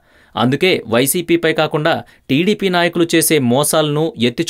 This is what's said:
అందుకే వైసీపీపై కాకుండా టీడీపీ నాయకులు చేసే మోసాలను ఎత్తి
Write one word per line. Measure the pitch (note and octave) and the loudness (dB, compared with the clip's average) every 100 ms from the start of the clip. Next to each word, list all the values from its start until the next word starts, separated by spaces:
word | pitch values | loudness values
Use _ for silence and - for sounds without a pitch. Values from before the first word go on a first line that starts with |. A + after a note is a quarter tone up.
| _ _ _ | _ _ _
అందుకే | G2+ A#2+ C#3+ F#3 C#3+ - | -2 0 0 0 0 0
వైసీపీపై | A2+ C#3 F#3 E3 E3+ D#3+ | 0 0 -2 0 0 2
కాకుండా | D#3+ D3+ D#3 D#3+ B2 - _ - | 0 -2 -2 -2 -2 -6 _ -2
టీడీపీ | C3+ F#3 G#3 F#3+ | 0 0 0 0
నాయకులు | F3+ E3+ F3 E3+ | 0 0 0 0
చేసే | E3 E3 D#3 | 2 2 2
మోసాలను | A#2+ B2+ D3 D#3+ D3+ D3 D#3+ - | 2 2 2 0 0 0 -2 -2
ఎత్తి | A#2+ A#2+ E3 | -2 -2 -2